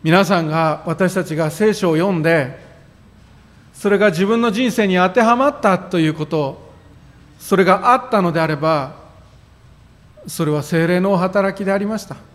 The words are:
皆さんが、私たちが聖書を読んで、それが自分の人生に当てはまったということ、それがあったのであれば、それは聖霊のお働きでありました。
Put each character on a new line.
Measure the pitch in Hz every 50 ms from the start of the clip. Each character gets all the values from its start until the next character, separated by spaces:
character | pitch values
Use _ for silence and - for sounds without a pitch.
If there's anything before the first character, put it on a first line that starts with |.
| -
皆 | 160 165 185 196
さ | - 196 175
ん | 165
が、 | 151 151 165 165 156 147 - -
私 | 170 160 - 190 180 185
た | 190 170
ち | 151 160
が | 151 165 156
聖 | 156 - 214 214 208
書 | - 202 170
を | 160
読 | 156 175 202
ん | 190 165
で、 | 151 165 165 160 135 123 - - - - - - - - _ - - - - - - - - - - - - - - - -
そ | - - 202
れ | 208
が | 190 208 208
自 | 165 156 190
分 | 196 226 233
の | 233 233
人 | 190 220 262 240
生 | 165 - 214
に | 196 185
当 | 180 180 185
て | 185 254
は | 226 226 240
ま | 247 269
っ | 285 285 -
た | - 208 185 180
と | 185 - 190 175
い | 160 156
う | 151
こ | 156 151
と、 | 151 165 156 147 135 - - - - - - - - - - - - - - - - - -
そ | - - 202
れ | 180 190
が | - 185 196 - 247 247
あ |
っ | 254 247 -
た | - 208
の | 185 170 151
で | 165
あ | 160
れ | 156 156
ば、 | 139 151 160 160 147 135 135 - - - - - - - - - - - _ - _ _ - - - - - - - - - - - -
そ | 185 - - 165
れ | 151
は | 151 151 139
聖 | - 170 160 165
霊 | 170 180 180
の | 185 196 196
お |
働 | 175 180 185 185 202 190 196 190
き | 196 202
で | 190
あ | 196
り | 202 202
ま | 202 220
し | 208 -
た。 | - 127 - - -